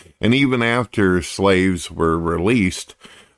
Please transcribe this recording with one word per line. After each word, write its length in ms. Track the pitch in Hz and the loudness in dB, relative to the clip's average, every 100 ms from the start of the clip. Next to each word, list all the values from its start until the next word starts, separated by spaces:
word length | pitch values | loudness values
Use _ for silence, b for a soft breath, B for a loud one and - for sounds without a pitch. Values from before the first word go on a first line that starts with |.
| B B | B B
And 120 | 107 | 0
even 300 | 131 139 127 | 2 2 0
after 580 | 117 120 113 - 95 90 | 0 -2 -2 0 2 2
slaves 680 | - - 98 92 95 87 - | -2 -2 2 2 2 -2 -6
were 260 | 82 82 82 | -2 0 0
released, 800 | 82 85 92 127 90 - - - B B B | -2 -2 0 2 0 -2 -14 -20 B B B